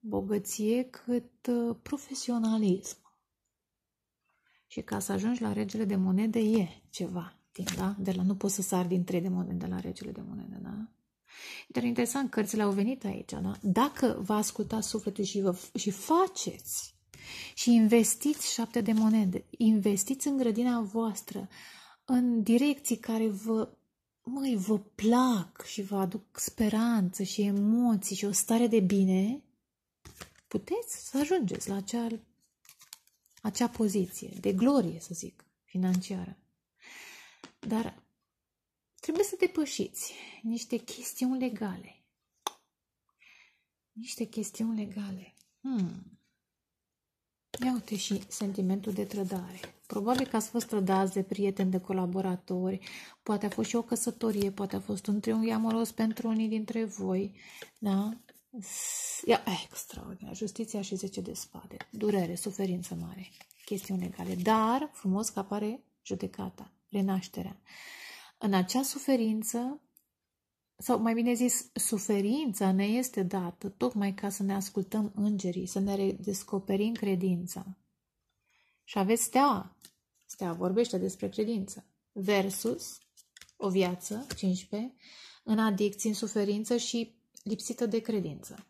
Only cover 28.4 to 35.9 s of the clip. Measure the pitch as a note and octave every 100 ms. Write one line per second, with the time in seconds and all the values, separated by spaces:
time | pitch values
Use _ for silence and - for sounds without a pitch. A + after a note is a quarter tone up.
28.4 | - A3+ A#3+ A3 F#3+ G3+ F#3+ F#3 G3+ C#4
29.4 | - _ _ _ _ _ - - - _
30.4 | _ G3+ - G4+ A#4 - - C4+ D4 F#4
31.4 | G3+ - - G3 G3 A#3 A#3 A3 - _
32.4 | _ _ - - - - _ _ _ _
33.4 | G#3+ G#3 A#3 A#3+ G#3+ G3+ F3+ - - -
34.4 | G3 F#3+ A#3+ C#4+ F3+ E3 - E3+ - -
35.4 | - _ _ F#3 F#3